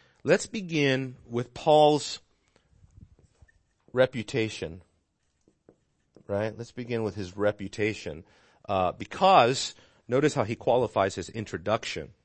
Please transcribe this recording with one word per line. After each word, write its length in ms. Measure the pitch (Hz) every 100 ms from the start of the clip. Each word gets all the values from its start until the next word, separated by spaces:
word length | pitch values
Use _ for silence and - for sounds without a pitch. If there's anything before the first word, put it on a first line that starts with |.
| _ _
Let's 240 | 120 190 -
begin 680 | 226 185 160 143 131 131 131 -
with 260 | 117 123
Paul's 640 | - - 151 151 147 - - - _ _ _ _ _ - - - _ _ _ _ _ _ _ _
reputation, 920 | 123 127 127 107 131 110 - 80 92 - _ _ _ _ _ _ _ _ _ _ _ _ _ -
right? 300 | 101 110 107
Let's 160 | 117
begin 300 | - 120 120
with 120 | 110
his 220 | 95 92 92
reputation, 880 | 104 104 95 - 107 104 - 78 - _ _ _ -
uh, 240 | 95 90
because 840 | - - - 190 185 120 135 - - - _ -
notice 280 | 123 147
how 100 | 139
he 100 | 110
qualifies 600 | 117 - 123 117 - 98
his 140 | 95 87
introduction. 800 | 113 110 90 90 113 - - 71 -